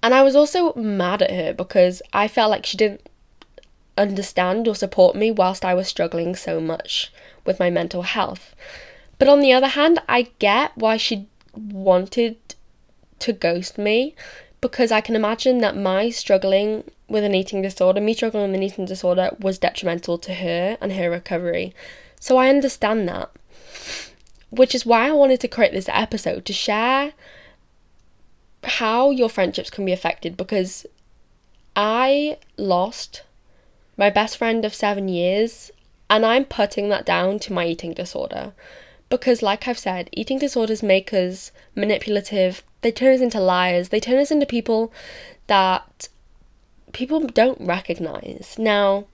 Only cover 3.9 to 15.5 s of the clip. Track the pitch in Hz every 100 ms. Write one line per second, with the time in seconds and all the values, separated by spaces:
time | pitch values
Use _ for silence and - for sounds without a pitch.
3.9 | - 202 196 190 - 180 208 233 202 190
4.9 | - 180 - 220 208 185 190 190 180 185
5.9 | - 170 170 170 185 - 165 160 160 -
6.9 | - - _ - - - 190 180 170 170
7.9 | 180 180 226 190 185 - - - - -
8.9 | - - - 269 285 277 254 269 285 311
9.9 | 330 - 240 240 _ 202 214 294 - 220
10.9 | 220 - 208 196 _ _ 220 214 196 190
11.9 | 180 190 - 233 226 _ - - _ _
12.9 | _ _ _ - 220 170 175 185 - 208
13.9 | 220 269 - - - - _ 254 - 233
14.9 | 220 220 220 214 226 262